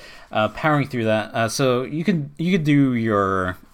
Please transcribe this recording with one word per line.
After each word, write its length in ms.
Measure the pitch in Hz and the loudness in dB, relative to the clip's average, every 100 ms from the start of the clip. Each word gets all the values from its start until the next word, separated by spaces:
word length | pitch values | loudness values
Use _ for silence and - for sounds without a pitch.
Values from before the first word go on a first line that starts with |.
| - - - | -20 -20 -6
uh, 160 | 107 107 | -2 -2
powering 400 | - 156 147 123 | 0 0 0 0
through 160 | 123 | -2
that. 280 | 110 107 107 | 0 0 -2
Uh, 140 | 123 113 | -2 -2
so 340 | - 131 123 | 0 0 0
you 200 | 131 151 | -2 -4
could, 260 | 208 170 143 - | 0 -2 -2 -4
you 140 | 175 | -2
could 120 | 190 | 0
do 300 | 151 143 135 | 4 4 4
your 640 | 120 113 101 98 95 92 - - | 2 0 2 2 0 -2 -6 -14